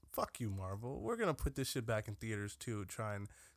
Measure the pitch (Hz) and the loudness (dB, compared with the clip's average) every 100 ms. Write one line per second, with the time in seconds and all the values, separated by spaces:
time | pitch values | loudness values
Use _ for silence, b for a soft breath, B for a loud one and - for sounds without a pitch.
0 | - - 233 - 113 98 92 98 120 143 | -6 0 0 0 0 0 -2 -2 -2 -2
1 | 113 233 208 143 143 135 131 139 117 110 | 0 4 4 4 2 2 0 2 2 2
2 | 107 101 113 107 101 - - 110 92 - | 2 -2 -2 0 -2 -4 -2 -2 -2 -2
3 | 110 101 101 b b | -2 -2 -4 b b